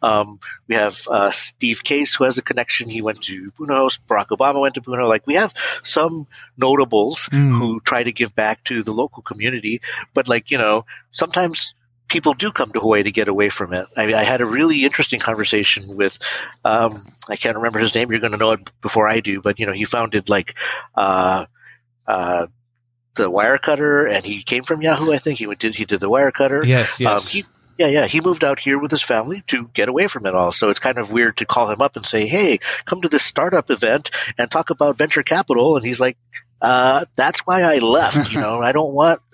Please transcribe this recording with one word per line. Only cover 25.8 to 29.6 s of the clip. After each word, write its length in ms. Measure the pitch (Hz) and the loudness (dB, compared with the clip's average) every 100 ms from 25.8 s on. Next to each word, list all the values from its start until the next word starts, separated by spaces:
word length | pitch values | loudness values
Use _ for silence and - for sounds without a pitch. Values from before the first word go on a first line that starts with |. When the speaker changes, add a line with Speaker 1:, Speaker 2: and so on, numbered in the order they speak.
| 104 | -4
Speaker 1:
did 140 | 98 | -2
the 80 | 98 | 2
Wirecutter. 560 | 127 139 - 135 139 127 | 2 2 2 0 2 2
Speaker 2:
Yes, 340 | 127 107 - | 2 2 0
yes. 120 | 120 104 - | 0 0 -2
Speaker 1:
Um, 60 | |
he, 140 | 202 - _ _ - | -6 -8 _ _ 0
yeah, 80 | 156 | 2
yeah. 180 | 147 110 | 2 2
He 160 | 160 | 0
moved 220 | 175 165 | 0 0
out 160 | 151 139 | 0 0
here 180 | 139 139 | 0 0
with 140 | 147 | 0
his 100 | 151 | -2
family 400 | - 117 120 196 - | 0 0 0 -6 -4
to 200 | 127 | -4